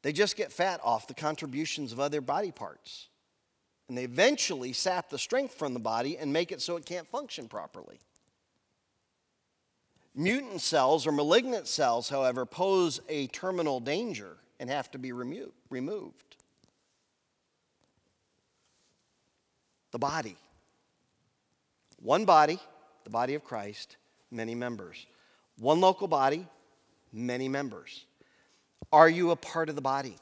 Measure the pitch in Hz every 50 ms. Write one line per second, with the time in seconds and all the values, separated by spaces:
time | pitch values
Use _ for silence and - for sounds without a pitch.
0 | - 143 151 147 208 196 - - 202 143 - - 175 190 180 165 - 120 117 110
1 | - - 131 - 156 151 156 147 - 143 127 143 160 156 - 156 147 120 117 120
2 | 139 143 143 151 135 123 143 170 214 185 143 - 110 85 71 - _ - - -
3 | - _ _ _ _ _ _ _ _ _ _ _ _ _ _ _ _ - 127 123
4 | 127 123 120 135 190 262 294 - - - 180 135 123 127 123 - - 190 180 180
5 | - - - 131 - - - 262 277 247 - - 156 143 123 120 110 113 113 113
6 | 123 139 170 135 156 143 139 160 180 165 185 139 - - 175 170 147 - 170 180
7 | 160 - - 262 294 240 - - 151 - - 104 80 - - 92 - - - -
8 | _ _ _ _ _ _ _ _ _ _ _ _ _ _ _ _ _ _ _ _
9 | _ _ _ _ _ _ _ _ _ _ _ _ _ _ _ _ _ _ _ _
10 | _ _ _ 131 151 185 233 269 277 240 202 165 - - - 147 131 131 156 160
11 | 127 156 147 143 147 151 175 233 247 262 247 208 147 - - - 147 123 117 120
12 | 120 - 143 139 135 127 123 127 127 - - - 180 196 196 190 180 165 127 -
13 | - - 156 147 139 127 - - - 185 190 180 165 151 135 127 117 131 147 185
14 | 240 233 175 107 101 90 78 - _ _ _ _ 120 123 139 147 127 - - 135
15 | 127 131 123 123 123 127 156 226 - - _ _ _ _ 135 127 127 156 214 208
16 | - - - - - _ - _ - _ _ _ _ _ _ _ _ _ _ _
17 | _ _ _ _ _ _ _ _ _ _ _ _ _ _ _ _ _ _ _ _
18 | _ _ _ _ _ _ _ _ _ _ _ _ _ _ _ _ _ _ _ _
19 | _ _ _ _ _ _ _ _ _ _ _ _ _ _ _ _ _ _ - 120
20 | 127 139 151 165 127 107 90 - _ _ _ _ _ _ _ _ _ _ _ _
21 | _ _ _ _ _ _ _ _ _ _ _ _ _ _ _ _ _ _ - _
22 | - 110 139 185 220 202 180 156 151 147 170 190 - - - - - _ _ _
23 | _ 110 110 117 123 127 143 151 - - 127 110 101 104 101 - - _ - _
24 | _ _ _ _ _ _ 120 117 113 113 117 120 123 123 120 104 95 82 73 -
25 | - _ _ _ _ _ _ _ _ _ _ - 110 135 151 170 185 185 185 -
26 | 202 185 160 139 135 139 147 165 185 165 - _ _ _ _ _ _ _ _ _
27 | _ _ - 110 120 123 123 127 131 135 135 139 143 127 98 90 - - - -
28 | - _ _ _ _ _ _ _ _ _ _ _ _ _ _ _ - _ - 151
29 | 160 165 165 175 180 170 170 - - - - 165 165 156 151 143 131 135 135 139
30 | 139 131 92 -